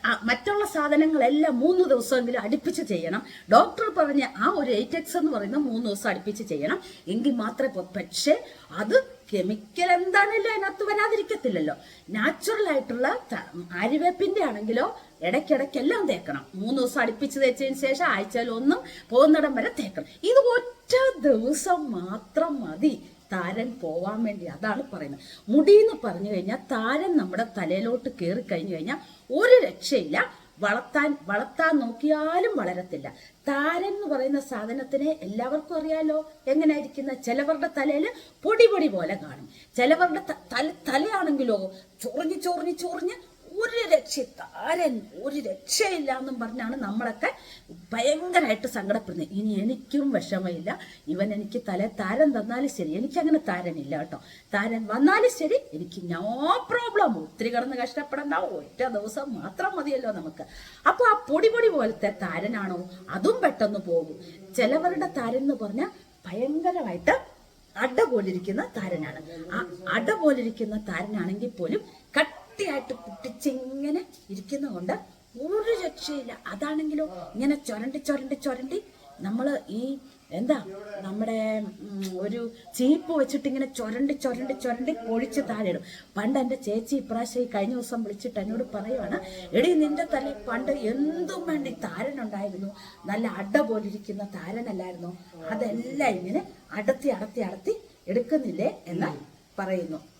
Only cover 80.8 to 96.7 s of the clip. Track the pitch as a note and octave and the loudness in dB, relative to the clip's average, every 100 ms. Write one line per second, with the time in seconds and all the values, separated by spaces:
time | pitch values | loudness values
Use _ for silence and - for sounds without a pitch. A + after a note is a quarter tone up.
80.8 | G#3 G3+ F#3+ G#3 A3 A3+ A3 A3 G#3 - | -12 -10 -8 -4 -2 -2 -2 -2 -6 -10
81.8 | G3+ G3 F#3+ F3+ G3+ A#3 A#3 - - - | -10 -8 -6 -4 -4 -4 -8 -12 -14 2
82.8 | B3+ D#4 - D#4+ C4 C#4 C#4 C4+ C4+ - | 4 4 2 0 2 0 -2 -2 -4 -4
83.8 | A3 A#3 C#4 C#4+ C4 A#3+ C4+ - B3 A#3 | -6 -2 0 0 -2 -4 -6 -4 -4 -2
84.8 | B3+ - A3+ A3+ C4+ C#4+ - G#3+ G3+ F3 | -2 -4 -2 -2 0 -2 -2 -2 -2 -2
85.8 | - - - G3 A3 C#4 B3 C4 G#3 A3 | -8 -18 -10 -4 0 0 0 -2 -2 -4
86.8 | A3+ C#4 - A3+ A#3+ B3 A#3+ G3+ G3+ B3 | -2 -4 -2 -6 -4 -2 -2 0 -2 -2
87.8 | A3+ A#3 G#3+ G3+ B3 G#3 G3 A3 B3+ G#3 | -4 -6 -6 -6 -6 -6 -4 -4 -4 -6
88.8 | G#3 B3+ - - - - - A3 D#4 D#4+ | -4 -4 -2 -4 -6 -14 -2 2 4 4
89.8 | D4+ D4 E4 C4+ C#4 C#4 - A#3 C#4 C#4 | 2 0 -2 -2 -4 -8 -6 -4 -2 -2
90.8 | A3 C4 D4+ E4+ E4+ F#4 E4+ D4+ C4 A3+ | -2 0 -2 -2 -6 -4 -4 -4 -4 -8
91.8 | G3+ F3 C4 C#4 A3 G3+ G3+ F#3 G3 - | -8 -6 -6 -6 -8 -6 -6 -6 -10 -10
92.8 | - - F#3+ G#3+ A3+ G3 G3 C#4+ C4+ G#3+ | -20 -14 -6 -4 -2 -4 0 0 2 -2
93.8 | G3+ - - G3 G3+ F3+ E3+ A3+ A#3+ F#3 | -4 -8 -10 -10 -10 -10 -10 -8 -6 -8
94.8 | F3+ F3 F3 F3 - E3+ D#3+ G#3+ A#3 A3+ | -8 -10 -12 -12 -18 -14 -8 -4 -2 -4
95.8 | B3 C#4 C4 F#3 F3+ C#4+ F#4 - - | -6 -2 0 0 -2 -4 -4 -18 -10